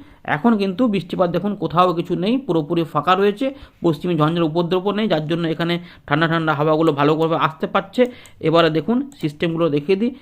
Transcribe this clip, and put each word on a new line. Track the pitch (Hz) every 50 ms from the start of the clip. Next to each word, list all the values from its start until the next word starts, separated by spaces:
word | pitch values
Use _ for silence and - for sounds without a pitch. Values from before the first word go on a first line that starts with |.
| - - - - -
এখন | - 139 147 - 233 226 202
কিন্তু | 196 196 180 175 262
বৃষ্টিপাত | 233 202 185 - - 180 170 180 175
দেখুন | 165 170 185 208 202
কোথাও | 202 160 156 151 170 185 185
কিছু | 165 170 170 - 175
নেই, | 160 175 214 247 262
পুরোপুরি | - - 170 165 147 147 170 170 165
ফাঁকা | 156 - 151 143 180 185
রয়েছে, | 190 202 208 202 208 269 269 269 - - - _ -
পশ্চিমী | - 170 151 151 - 180 175 151
ঝঞ্ঝার | 151 156 170 175 170 156
উপদ্রব | 151 175 175 160 185 185 180 202
নেই, | 196 208 220 202
যার | 170 151 151
জন্য | 147 170 170 170 160
এখানে | 156 156 170 170 170 170 175 - - - -
ঠান্ডা | - 143 156 165
ঠান্ডা | 156 170 165 160 156 147
হাওয়াগুলো | 139 151 160 156 156 165 160
ভালোভাবে | 147 143 143 151 160 151 160 160 165
আসতে | 143 139 147 - - 208
পারছে। | - - 196 190 - - 247 247 240 - - - - - -
এবারে | - 160 156 170 170 160
দেখুন | 156 160 151 220 233 254 285 - - -
সিস্টেমগুলো | - 151 151 - 175 170 165 165 170 160
দেখিয়ে | 143 147 147 - 190
দিই, | 190 233 247 - -